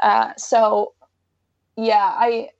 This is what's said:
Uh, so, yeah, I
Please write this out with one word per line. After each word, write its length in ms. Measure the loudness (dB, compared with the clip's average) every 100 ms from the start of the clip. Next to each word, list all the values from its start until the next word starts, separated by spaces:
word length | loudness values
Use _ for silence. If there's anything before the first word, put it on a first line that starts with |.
Uh, 320 | 0 2 0 -6
so, 580 | -2 2 2 0 -4 _ _ _ _ _ _ _ _ -6
yeah, 380 | 0 0 0 0
I 320 | -2 -2 -8 _